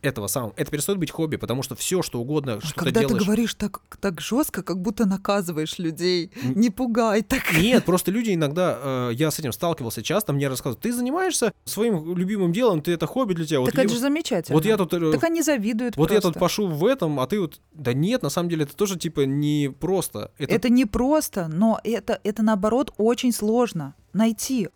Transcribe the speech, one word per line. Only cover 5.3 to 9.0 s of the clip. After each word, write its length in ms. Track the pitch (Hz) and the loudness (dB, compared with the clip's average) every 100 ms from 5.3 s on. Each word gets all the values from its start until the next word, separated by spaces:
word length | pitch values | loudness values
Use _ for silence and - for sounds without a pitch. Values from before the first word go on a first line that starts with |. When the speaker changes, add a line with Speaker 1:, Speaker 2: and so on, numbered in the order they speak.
| 202 175 156 156 - | 0 0 -4 -6 -4
Speaker 2:
людей. 520 | 165 151 175 180 160 - | -6 -2 0 0 -2 -4
Speaker 1:
Н-, 80 | 127 160 | -2 2
Speaker 2:
Не 120 | 240 | 2
пугай 540 | 185 254 226 226 208 | 2 0 2 4 2
так. 180 | 214 262 - 160 | 2 -2 2 4
Speaker 1:
Нет, 280 | 202 247 - | 6 4 4
просто 240 | 180 - | 2 2
люди 240 | 220 226 | 0 0
иногда, 440 | 175 147 156 180 117 | 0 0 2 0 0
э, 280 | 139 131 | -2 -2